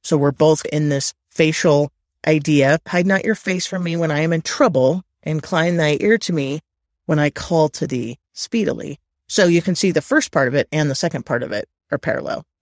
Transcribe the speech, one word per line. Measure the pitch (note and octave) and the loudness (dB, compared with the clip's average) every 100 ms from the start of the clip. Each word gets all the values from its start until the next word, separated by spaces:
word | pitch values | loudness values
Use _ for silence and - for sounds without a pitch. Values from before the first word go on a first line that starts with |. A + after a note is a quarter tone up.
So | - D3+ | 0 2
we're | C#3+ | 2
both | C#3 D#3 D#3 - | 4 4 4 0
in | D3+ D3+ | -2 0
this | C#3 - _ _ | -2 -4 _ _
facial | - D#3 D#3 F3 C#3+ D3 _ _ _ - | 0 0 2 2 2 0 _ _ _ 0
idea. | D#3 D3 D3 C3+ D#3+ - | 0 4 4 4 2 0
"Hide | F3+ F3+ | 0 2
not | F#3+ G#3 | 0 0
your | |
face | G#3+ - F#3 - | -4 -4 -4 -4
from | F#3 | -6
me | F3 E3 | -4 -2
when | E3 | -2
I | D3 | 0
am | D#3+ | 0
in | E3+ | -2
trouble. | - - G3+ C3+ C3 F3+ - _ | -4 0 2 4 2 0 -6 _
Incline | - D#3 - E3+ E3+ E3+ | -6 -6 -2 0 0 2
thy | D3+ D3+ | 0 2
ear | G#3 A3+ | 2 0
to | - | 0
me | D#3+ C3+ D3 _ _ _ _ | -4 -2 -6 _ _ _ _
when | - D3+ | -2 0
I | D3 | 0
call | - - E3 D#3 | -2 -2 2 2
to | - C#3+ | 0 -6
thee | B2+ A2+ B2+ _ | -4 -6 -10 _
speedily." | - - A#3 G#3 - - C#3+ _ _ _ | -16 -4 -2 -2 -4 -10 -14 _ _ _
So | - F3+ | 2 4
you | E3+ | 4
can | F3+ E3+ | 0 0
see | F#3+ | 0
the | D3+ | 0
first | - D4+ - | 0 -2 0
part | D#3 C3 | 0 0
of | |
it | C#3 - | 0 -2
and | D3+ B2 | -2 -2
the | |
second | - E3+ C3+ | -2 -4 -6
part | - A#2+ | -6 -6
of | - | -4
it | G#2 - _ _ | -8 -8 _ _
are | C#3+ | -6
parallel. | - - - - - _ | -4 -4 -6 -8 -10 _